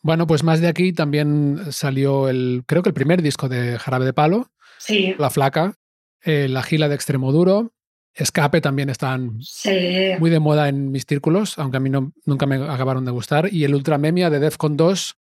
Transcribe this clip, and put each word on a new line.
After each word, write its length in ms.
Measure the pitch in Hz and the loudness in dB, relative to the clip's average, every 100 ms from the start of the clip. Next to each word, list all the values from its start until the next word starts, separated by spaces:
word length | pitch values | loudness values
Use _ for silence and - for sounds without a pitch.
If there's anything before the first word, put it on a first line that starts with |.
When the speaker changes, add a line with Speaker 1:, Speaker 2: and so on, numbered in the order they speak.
Speaker 1:
Bueno, 280 | 156 160 165 | 2 2 2
pues 160 | 156 | 2
más 160 | 160 160 | 4 2
de 80 | 170 | 2
aquí 240 | 160 185 | 2 0
también 800 | 170 151 147 147 147 143 143 160 | 0 0 0 2 2 0 -2 -6
salió 560 | 135 147 135 139 139 135 | -4 -2 0 0 2 0
el, 340 | 127 127 123 123 | 0 -2 -4 0
creo 160 | 151 | 0
que 60 | 190 | 0
el 40 | |
primer 260 | - 131 180 | 0 2 2
disco 260 | 151 - 135 | 2 -2 -4
de 300 | 123 120 120 | -2 -2 -4
Jarabe 240 | - 127 | -2 0
de 80 | 131 | 0
Palo. 380 | 131 151 202 254 _ - - | 2 2 2 -2 _ -20 -18
Speaker 2:
Sí. 360 | - 214 185 190 | -2 0 0 0
Speaker 1:
La 120 | 143 | 0
Flaca, 440 | - 139 156 180 - _ _ _ _ | 2 0 2 -2 -4 _ _ _ _
eh, 240 | - 151 135 | -2 0 0
La 140 | 131 | -2
Gila 260 | 127 156 151 | -2 0 0
de 60 | 143 | -2
Extremoduro, 760 | - 139 131 147 180 202 226 _ _ _ _ | -2 -2 2 2 4 2 0 _ _ _ _
Escape 460 | - 151 - 147 165 | -6 -4 0 2 2
también 300 | 143 139 139 | 0 -2 -4
están 480 | 127 135 131 127 110 | -4 -4 -4 -6 -8
Speaker 2:
Sí. 680 | 131 - - 190 180 185 190 180 | -12 -8 -2 0 0 -2 -2 0
Speaker 1:
muy 100 | 165 | 2
de 100 | 165 | 2
moda 280 | 151 151 147 | 4 2 2
en 220 | 139 139 | 0 -4
mis 160 | 135 - | -6 -4
círculos, 520 | 143 156 175 214 - | -2 0 0 0 -4
aunque 180 | 139 131 | -4 -2
a 20 | |
mí 80 | 135 | 0
no, 240 | 135 135 - - | 0 -2 -6 -4
nunca 200 | 139 139 | 0 0
me 100 | 135 | 0
acabaron 480 | 143 131 135 131 | -2 -2 -2 -2
de 60 | 127 | -2
gustar. 360 | 120 - 151 180 | -4 -2 0 0
Y 120 | 185 | 0
el 100 | 143 | 2
Ultramemia 540 | 143 139 147 147 180 175 | 2 2 0 2 2 2
de 120 | 147 | 2
Defcon 360 | 151 - 156 147 | 0 0 -2 2
dos 400 | 165 190 - - | 2 2 -4 -12